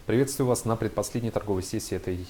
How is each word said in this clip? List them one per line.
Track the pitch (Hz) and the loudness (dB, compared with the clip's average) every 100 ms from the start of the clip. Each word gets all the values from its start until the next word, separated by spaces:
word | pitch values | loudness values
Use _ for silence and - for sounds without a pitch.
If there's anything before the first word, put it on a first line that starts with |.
Приветствую | - 117 135 - 123 | 2 4 4 2 2
вас | 117 | 2
на | 110 | 2
предпоследней | 113 110 - - 120 117 | 0 0 -2 -2 -2 -2
торговой | 104 104 92 | -2 0 -2
сессии | 92 110 - | -2 -4 -2
этой, | 92 92 90 | -4 -2 -6